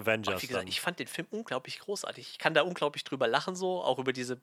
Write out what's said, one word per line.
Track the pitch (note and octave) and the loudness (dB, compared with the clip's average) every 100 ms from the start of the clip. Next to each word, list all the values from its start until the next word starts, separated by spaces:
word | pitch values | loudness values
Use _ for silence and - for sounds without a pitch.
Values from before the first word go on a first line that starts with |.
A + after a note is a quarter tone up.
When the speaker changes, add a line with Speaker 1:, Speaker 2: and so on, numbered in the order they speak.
| A2 A2 G#2+ | 2 2 2
Speaker 1:
Ach, | |
Speaker 2:
Avengers | F#2 | -2
Speaker 1:
wie | - | -2
gesagt, | G2 F#2 | -2 -2
Speaker 2:
dann. | |
Speaker 1:
ich | F#2+ | -2
fand | - F3 | -2 -2
den | B2+ | -6
Film | - E3 | -6 -6
unglaublich | G#3+ A3+ - C3+ - | -8 -4 -4 -4 -10
großartig. | - G3+ - A#2+ A#2 | -6 -6 -6 -10 -14
Ich | - | 0
kann | D#3+ | 4
da | D#3 | 6
unglaublich | F3 F3 D3 C#3+ | 4 4 0 0
drüber | - C3+ A#2+ | -4 2 4
lachen, | C3 F3 | 4 2
so, | F#3 F#3 F3+ | -2 0 0
auch | C3+ C3 | 2 2
über | C3 | 0
diese | B2+ B2 B2 | 0 -2 -6